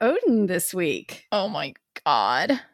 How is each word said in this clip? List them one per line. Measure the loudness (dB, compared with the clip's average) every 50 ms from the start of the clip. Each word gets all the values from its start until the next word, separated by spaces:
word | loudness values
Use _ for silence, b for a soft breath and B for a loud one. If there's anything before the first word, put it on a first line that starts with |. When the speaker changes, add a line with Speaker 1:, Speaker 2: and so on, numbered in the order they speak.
Speaker 1:
Odin | 0 0 0 2 2 2 2 2 2
this | 2 0 -2 -2 -2 -2
week. | -2 -2 0 -2 -4 -6 -12 -18 -16 _ -4
Speaker 2:
Oh | -2 -2 -2 -2
my | -4 -6 -6 -8 -10 _ _ _ -14 -4 0
God. | 2 2 4 4 2 2 0 0 0 -2 -2 -4 -14